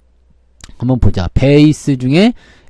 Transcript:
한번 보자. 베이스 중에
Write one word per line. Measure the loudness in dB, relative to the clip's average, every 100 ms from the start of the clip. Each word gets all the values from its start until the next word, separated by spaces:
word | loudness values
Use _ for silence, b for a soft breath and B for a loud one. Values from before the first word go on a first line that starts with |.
| _ _ _ _ _ _ -20 -8
한번 | -4 0
보자. | 0 0 -6
베이스 | -4 2 4 2 0 -6 -6
중에 | -2 0 0 b b b b